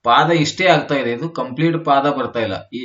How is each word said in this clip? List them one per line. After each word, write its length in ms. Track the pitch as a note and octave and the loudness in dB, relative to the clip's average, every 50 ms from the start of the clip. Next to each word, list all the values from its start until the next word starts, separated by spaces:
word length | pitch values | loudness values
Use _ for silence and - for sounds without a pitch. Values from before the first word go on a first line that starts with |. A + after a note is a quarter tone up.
| - | 0
ಪಾದ 260 | A#2 A#2+ C#3 D#3+ D#3 E3+ | 2 4 4 4 4 2
ಇಷ್ಟೇ 300 | D#3 D3 - - - F#3 | 2 0 0 -2 2 4
ಆಗ್ತಾ 300 | F3+ E3 D3 C#3+ - D3 | 4 4 4 2 0 -2
ಇದೆ, 160 | C3+ B2 A#2 | -2 -2 -2
ಇದು 160 | A#2+ A#2+ D#3 E3 | -4 -4 -6 -6
ಕಂಪ್ಲೀಟ್ 480 | - - B2 B2+ B2 C#3 D#3+ E3+ E3 D#3+ - | -6 -8 -8 -6 -4 0 0 0 0 0 0
ಪಾದ 200 | D3+ C#3 C#3 C#3 D3 | 0 2 2 2 0
ಬರ್ತಾ 300 | C#3 C3 B2 - - A#2+ | 0 -2 -4 -4 -4 -4
ಇಲ್ಲ. 180 | A2 G2 F#2+ - - _ - | -4 -4 -4 -6 -10 _ -12
ಈ 80 | A#2+ | -12